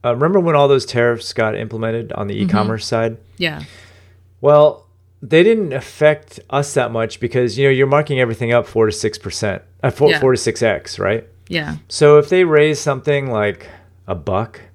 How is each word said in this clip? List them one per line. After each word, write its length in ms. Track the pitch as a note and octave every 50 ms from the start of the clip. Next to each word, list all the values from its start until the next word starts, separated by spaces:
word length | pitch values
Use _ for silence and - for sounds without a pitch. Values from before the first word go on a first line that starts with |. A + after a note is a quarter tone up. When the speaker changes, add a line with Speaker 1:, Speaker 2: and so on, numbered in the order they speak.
| -
Speaker 1:
Uh, 100 | B2 A#2
remember 240 | A#2+ C#3+ E3+ G3 G3
when 160 | F3 E3+ D#3
all 140 | C#3+ C#3+ C#3
those 180 | C#3 C3 -
tariffs 460 | - - A#2+ A#2+ A#2+ A#2+ A#2 - -
got 240 | - - A2+ A2 G#2+
implemented 560 | G#2 A2 A2 A#2 A2 A2 A2+ A2+ A#2 A#2 A#2
on 160 | - - G#2 G2+
the 60 | G2+
Speaker 2:
Mm-hmm. 160 | G#2 G2+ F2+
Speaker 1:
e-commerce 360 | G#2 G#2 G#2+ G#2 A2+ A2 -
side? 300 | - B2 A2+ A2+ A2+ A2+ - _ _ _ -
Speaker 2:
Yeah. 240 | F3+ E3 D3+ D3 D3 - - - - - - - _ _ _ _ _ _ _ _
Speaker 1:
Well, 460 | - C#3+ D3 D3 D3+ D3+ D3 - _ _ _ _ _ _ _ _
they 200 | - A2 - D#3+
didn't 300 | F3 A3 A#3 A3 G3+ D#3
affect 640 | C3 C3 - - - - D3+ D3+ D3+ D3+ - _ - - - _
us 240 | C3 C#3 C#3+ C#3+ -
that 180 | C#3 B2 A2+
much 260 | A2+ A2+ A2+ A2 - -
because, 400 | B2 A#2 - B2+ B2 A#2 G2 A#2+
you 60 | C#3
know, 60 | C#3
you're 160 | C3+ C3 C#3
marking 340 | C3+ C#3 D3 D3+ D3 C#3+ B2+
everything 320 | B2+ A#2 A2+ - B2 A#2
up 140 | A#2+ A#2+ A#2
four 200 | - - A2+ A2
to 60 | G#2+
six 260 | G#2 - - G#2+ - -
percent, 440 | - G2 - - - G#2 F#2 - - _ _ _
uh, 80 | - C3
four, 200 | - - D3 D3+
Speaker 2:
Yeah. 100 | E3+ D3
Speaker 1:
four 100 | C3+ C3
to 40 | B2+
six 260 | A#2 - A#2 A2 -
X, 360 | A#2+ A2 G2 - - - - -
right? 260 | G2 G2 G#2+ A2+ - _ _ _ _ _
Speaker 2:
Yeah. 280 | F3 E3 D3+ D3 D#3 D3+ _ _
Speaker 1:
So 300 | - - D#3 D3 D3 D3
if 100 | C#3+ -
they 160 | F3+ F#3 F#3
raise 340 | E3 D#3 D3 D3+ D#3 D3+ D3
something 520 | - D3+ C#3 C3 - D#3 C#3+ C#3 C3+ C3
like 360 | A#2+ G#2+ G#2 G#2 G2+ - - - - - _ _ _ _ _
a 80 | - F#2
buck 460 | E2+ C#2+ - F#2 G2 A2+ A2+ - - - -